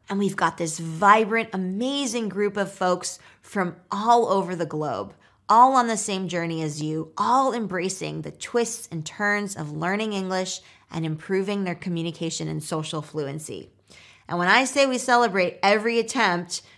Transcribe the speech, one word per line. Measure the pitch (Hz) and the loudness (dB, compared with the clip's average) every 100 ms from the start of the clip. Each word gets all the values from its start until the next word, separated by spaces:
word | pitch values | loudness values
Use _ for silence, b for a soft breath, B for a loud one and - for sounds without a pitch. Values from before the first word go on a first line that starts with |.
| - | -6
And | 202 | -2
we've | 196 196 | -2 2
got | 165 - | 0 0
this | 170 160 | -6 -6
vibrant, | 165 160 202 214 220 226 220 | -8 4 6 6 6 -2 -2
amazing | 190 185 190 254 277 269 233 214 | -4 -4 -4 -2 -2 -2 -4 -4
group | 180 208 202 | -2 -2 -2
of | 190 | -4
folks | - 185 180 - - B B | -2 0 0 -4 -12 B B
from | - 202 175 - _ | -8 -4 -4 -6 _
all | 196 220 240 233 | -2 4 4 4
over | 196 180 | 2 0
the | 180 160 | -4 -4
globe, | 151 151 107 101 - b b - | -4 -4 -4 -6 -12 b b 4
all | 220 262 | 8 8
on | 269 233 | 6 2
the | 220 | 0
same | 208 190 185 | -2 -4 -4
journey | 175 170 160 | -2 -2 -2
as | 156 151 | -4 -4
you, | 151 156 156 - | -4 -4 -6 -2
all | 220 254 269 | 2 4 4
embracing | 233 208 185 180 190 156 156 | 0 -4 -4 -4 -4 -8 -8
the | 151 | -10
twists | - - 240 233 - - | -12 -4 -2 -2 -4 -10
and | 170 156 | -10 -8
turns | - 208 208 202 - | -4 0 0 -2 -8
of | 151 | -8
learning | 151 170 202 220 | -4 -2 -2 -2
English | 202 185 185 185 - B B _ | -4 -2 -2 -4 -8 B B _
and | 165 160 | -6 -4
improving | 156 - 190 196 202 | -4 -2 -2 0 -2
their | 190 | -4
communication | 170 185 170 165 160 165 - 156 | -6 -4 -4 -4 -4 -6 -4 -6
and | 156 | -6
social | 156 160 151 160 | -4 -6 -4 -8
fluency. | 151 156 139 151 156 98 - _ B B B B - | -8 -6 -6 -8 -10 -12 -14 _ B B B B -6
And | 175 | 0
when | 175 | 4
I | 220 | 4
say | 262 285 | 4 4
we | 277 254 | 4 2
celebrate | 247 240 240 190 180 - | 2 4 4 2 0 2
every | 196 214 220 233 | 4 4 2 0
attempt, | 226 262 214 175 175 - b | 0 2 2 0 -4 -10 b